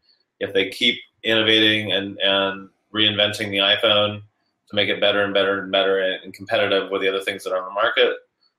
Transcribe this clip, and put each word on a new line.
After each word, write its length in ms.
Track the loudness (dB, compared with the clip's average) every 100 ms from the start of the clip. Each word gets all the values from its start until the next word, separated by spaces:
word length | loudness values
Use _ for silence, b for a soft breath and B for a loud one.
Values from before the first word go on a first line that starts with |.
| _ _ _ _
If 120 | -4
they 160 | -2 -2
keep 260 | -2 -2 -2 -10 _
innovating 720 | 0 2 4 4 4 2 0
and, 260 | -4 -4 -2
and 520 | 0 2 0 -4 -14 _ _
reinventing 580 | 0 2 2 0 -2 -4
the 80 | 0
iPhone 640 | 2 2 2 2 0 -4 -14 _ _ _ _
to 40 |
make 140 | -2 -2
it 120 | 0
better 220 | 2 2
and 120 | 0
better 280 | 2 0 -2
and 80 | -2
better 300 | 0 2 0
and, 240 | 0 -4
and 100 | -10
competitive 560 | -16 -4 -2 2 0 0
with 120 | -2
the 60 | -2
other 120 | -2
things 240 | -4 -6
that 80 | -6
are 60 | -6
on 80 | -4
the 80 |
market, 420 | -2 0 2 2 0 -10 _ _